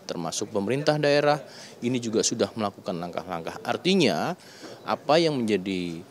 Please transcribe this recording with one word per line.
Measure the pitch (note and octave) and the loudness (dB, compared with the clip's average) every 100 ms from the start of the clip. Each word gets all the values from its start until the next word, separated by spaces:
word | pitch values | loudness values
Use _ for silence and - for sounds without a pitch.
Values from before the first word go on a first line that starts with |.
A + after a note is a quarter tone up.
termasuk | - - E2+ - G#2 | -8 -6 -4 -4 -2
pemerintah | G#2 G2+ C3 D3+ D3+ | -2 0 0 2 2
daerah, | D3 C#3+ D3 D3 C#3+ - - - | 4 4 4 2 -2 -16 -18 -6
ini | A#2+ B2+ | -2 -2
juga | A#2 G#2 - | 0 0 0
sudah | A2+ G2+ - | 0 -2 0
melakukan | G#2 - - F2+ | -4 -4 -6 -6
langkah-langkah. | F2 E2+ E2+ F2 E2 - | -4 -6 -6 -6 -6 -8
Artinya, | - A2+ E3+ F#3+ C3+ D#2 A#2 F3+ - - - - | -4 -2 2 4 4 4 -2 -6 -12 -18 -18 -14
apa | - - - D3+ | -4 -4 4 4
yang | E3 C#3+ | 4 2
menjadi | A2+ G#2 F#2 F#2+ F2 E2 F2+ | 2 0 0 -2 -4 -6 -12